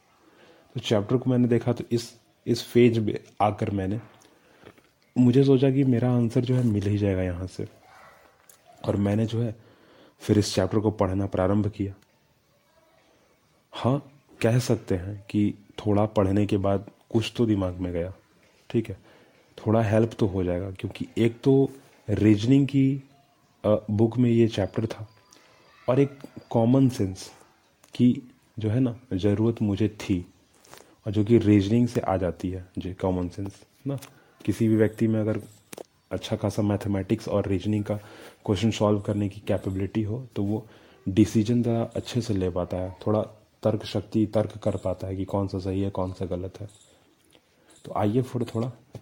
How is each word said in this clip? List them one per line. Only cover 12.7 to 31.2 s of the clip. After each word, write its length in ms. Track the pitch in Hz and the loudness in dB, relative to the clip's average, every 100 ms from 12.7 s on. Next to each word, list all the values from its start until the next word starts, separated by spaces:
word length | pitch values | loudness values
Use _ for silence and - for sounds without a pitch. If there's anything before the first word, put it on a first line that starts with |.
| _ _ _ _ _ _ _ _ _ _ | _ _ _ _ _ _ _ _ _ _
हाँ, 260 | - 117 143 - _ _ - | -4 0 0 -4 _ _ -2
कह 180 | 113 123 | 2 2
सकते 360 | 123 113 - | 2 -2 -2
हैं 300 | 92 92 104 - | -4 -6 -12 -4
कि 240 | 104 104 - - - | 0 0 -2 -14 -8
थोड़ा 260 | 107 104 107 | 0 0 2
पढ़ने 380 | 107 95 101 101 | 2 2 2 0
के 100 | 101 | 0
बाद 340 | 98 98 - - - | 0 -2 -6 -20 -4
कुछ 220 | 113 - - | -4 -2 -2
तो 100 | 117 | 0
दिमाग 280 | 101 92 | 0 -2
में 180 | 90 90 | -4 -6
गया, 200 | 87 90 - _ _ _ _ - | -6 -6 -10 _ _ _ _ -6
ठीक 180 | 117 110 | -4 -4
है, 100 | 95 - - _ _ _ - | -10 -18 -20 _ _ _ -8
थोड़ा 240 | 110 110 | 0 2
हेल्प 300 | 107 110 113 - | 2 2 2 0
तो 80 | 104 | -2
हो 180 | 95 | 0
जाएगा, 260 | 90 87 98 | -2 -4 -6
क्योंकि 360 | 95 98 - - - | -10 -10 -10 -8 0
एक 220 | 113 117 | 0 0
तो 300 | 139 135 135 - - _ - | 2 4 2 -4 -20 _ -4
रीजनिंग 580 | 95 104 104 113 139 135 | 4 4 4 4 4 4
की, 360 | 139 135 139 - _ _ _ _ _ | 2 0 0 -8 _ _ _ _ _
अ, 120 | 107 107 - | 0 0 2
बुक 260 | 104 113 117 | 2 2 2
में 120 | 120 | 2
ये 160 | 117 113 | 4 2
चैप्टर 380 | 107 95 - 110 | 2 -2 -2 -4
था 200 | - 107 _ _ _ _ _ _ _ - | -6 -16 _ _ _ _ _ _ _ 0
और 120 | 127 | 2
एक 180 | 139 - - - - | 0 -2 -20 -20 -2
कॉमन 380 | 120 113 135 131 | 2 4 6 4
सेंस 420 | - 95 92 - - _ _ _ _ _ | 2 -4 -6 -16 -20 _ _ _ _ _
की 280 | - 123 135 - _ _ - | 2 2 2 -6 _ _ -6
जो 120 | 107 | -2
है 100 | 120 | 0
ना, 140 | 127 110 - | -2 -4 -8
ज़रूरत 500 | 98 101 104 113 113 | -2 0 2 0 0
मुझे 260 | 107 95 107 | -2 0 -2
थी 380 | - - 90 87 _ _ _ - - - _ 110 | -4 -4 -4 -6 _ _ _ -20 -20 -20 _ -4
और 60 | |
जो 120 | 101 | -2